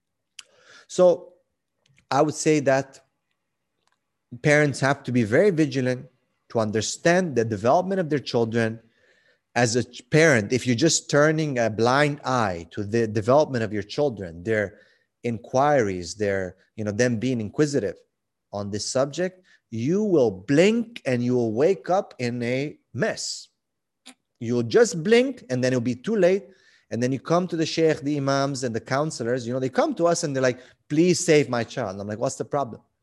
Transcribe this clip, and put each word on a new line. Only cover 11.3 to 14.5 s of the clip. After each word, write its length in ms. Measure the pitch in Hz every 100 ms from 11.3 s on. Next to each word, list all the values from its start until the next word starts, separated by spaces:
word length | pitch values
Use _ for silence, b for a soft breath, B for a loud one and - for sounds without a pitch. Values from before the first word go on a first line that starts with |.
| 156 156 123
a 100 | 113
blind 500 | 104 117 135 147 147 127
eye 420 | 127 107 87 82
to 120 | -
the 240 | 101 117 110
development 560 | 107 101 139 147 123
of 80 | 110
your 120 | 104
children, 600 | 95 - 147 101 90 82
their 360 | 92